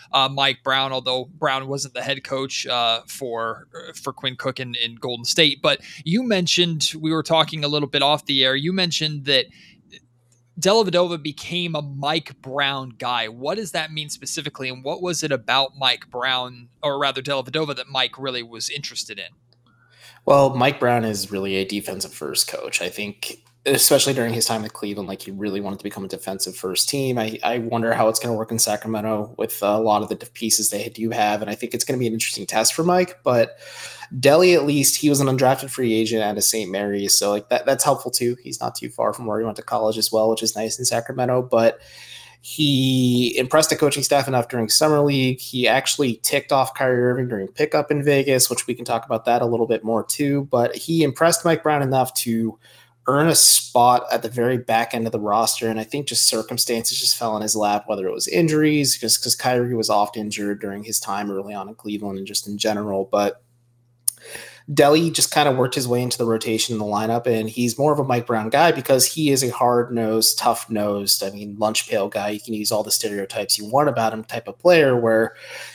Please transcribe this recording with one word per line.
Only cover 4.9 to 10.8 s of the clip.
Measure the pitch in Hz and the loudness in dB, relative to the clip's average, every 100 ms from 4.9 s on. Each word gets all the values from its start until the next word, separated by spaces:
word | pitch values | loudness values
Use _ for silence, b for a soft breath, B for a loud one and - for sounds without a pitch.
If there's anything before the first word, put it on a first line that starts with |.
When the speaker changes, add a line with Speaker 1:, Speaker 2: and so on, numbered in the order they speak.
| 117 | -6
Speaker 1:
Golden | 127 120 | -8 -6
State. | 120 - 151 135 | -2 2 2 2
But | 151 139 B B | -2 -2 B B
you | 156 202 | -2 0
mentioned, | 247 190 175 175 175 156 - 156 | 2 0 0 0 0 0 -4 -4
we | 156 | -2
were | 160 | -2
talking | 151 160 156 156 | 2 0 0 -2
a | 147 | -2
little | 147 143 | -2 0
bit | 147 | 0
off | 139 151 - | 2 2 0
the | 139 | 2
air, | 131 135 | 2 2
you | 156 | -2
mentioned | 190 180 - 156 147 135 | -2 -2 -2 -4 -4 0
that | 135 123 b b b _ - _ _ _ _ _ - | 0 0 b b b _ -20 _ _ _ _ _ -2
Dellavedova | 185 226 | 2 4